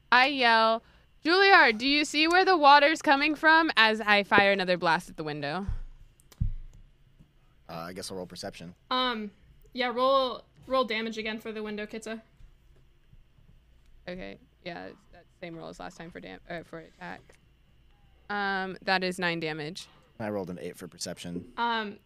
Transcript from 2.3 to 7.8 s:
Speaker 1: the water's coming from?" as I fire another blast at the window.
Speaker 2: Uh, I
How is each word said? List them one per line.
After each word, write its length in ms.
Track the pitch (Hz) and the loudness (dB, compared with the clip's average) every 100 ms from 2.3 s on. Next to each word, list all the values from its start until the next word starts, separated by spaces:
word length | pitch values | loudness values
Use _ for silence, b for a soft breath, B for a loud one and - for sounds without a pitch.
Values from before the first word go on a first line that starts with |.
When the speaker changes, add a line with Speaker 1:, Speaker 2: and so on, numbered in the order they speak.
| 359 | 4
Speaker 1:
the 120 | 381 349 | 4 6
water's 440 | 277 294 285 320 | 8 8 6 2
coming 320 | 302 277 302 294 | 2 2 2 2
from?" 340 | 311 320 320 - | 4 6 4 4
as 240 | 220 220 | 4 2
I 240 | 208 202 | 2 2
fire 260 | 196 208 196 | 4 4 4
another 240 | 196 185 175 | 2 0 0
blast 320 | 170 160 - | 0 0 -4
at 80 | 175 | -10
the 80 | |
window. 420 | 156 151 143 175 196 B B B - _ _ - - - - - - _ _ _ - _ _ _ - | -8 -6 -6 -6 -6 B B B -20 _ _ -4 -4 -4 -12 -20 -20 _ _ _ -20 _ _ _ -14
Speaker 2:
Uh, 60 | |
I 180 | 82 | -12